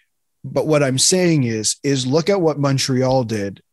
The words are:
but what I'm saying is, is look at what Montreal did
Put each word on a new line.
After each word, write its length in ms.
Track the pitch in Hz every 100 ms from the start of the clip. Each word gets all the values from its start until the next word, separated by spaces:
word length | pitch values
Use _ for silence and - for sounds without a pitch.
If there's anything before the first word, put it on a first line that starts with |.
| _ _ _ _
but 240 | 135 135 139
what 160 | 151
I'm 140 | 139 127
saying 460 | - 185 180 156
is, 320 | 123 110 107 -
is 240 | 139 139 127
look 240 | 147 165
at 100 | 196
what 180 | 160 143
Montreal 680 | 139 135 - 127 127 131
did 380 | 120 113 101 95 _